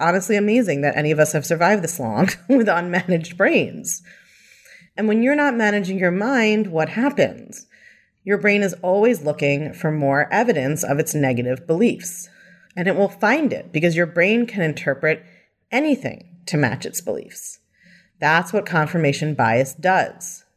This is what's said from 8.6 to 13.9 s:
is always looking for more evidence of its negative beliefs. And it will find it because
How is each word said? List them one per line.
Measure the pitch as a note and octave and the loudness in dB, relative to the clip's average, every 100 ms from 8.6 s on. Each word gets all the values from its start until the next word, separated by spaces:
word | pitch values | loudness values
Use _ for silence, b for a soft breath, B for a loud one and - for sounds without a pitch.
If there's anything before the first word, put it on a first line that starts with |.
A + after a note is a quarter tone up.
is | G3 F3 | 0 -2
always | F3+ G3 A3+ G#3 | 0 2 2 2
looking | D3 D3 C#3+ C#3+ D3+ | -2 -2 0 0 -4
for | - D#3+ | -6 -4
more | D#3 C#3 C#3 D3 | 0 0 0 0
evidence | G3 A#3+ E3+ C3 D#3 | 0 2 0 0 -2
of | - C#3+ | -2 -2
its | D#3 | -2
negative | D3+ C3+ A#2+ B2 C3 - | 0 0 0 -2 -4 -2
beliefs. | E3 A#3 - - - - b b b b F#3 | 2 2 0 -8 -16 -18 b b b b -4
And | F3+ | -2
it | |
will | F3+ G3 | 0 0
find | - G#3+ C#4+ C#4+ | 0 0 2 0
it | - - | -4 -6
because | D3+ E3+ | 0 0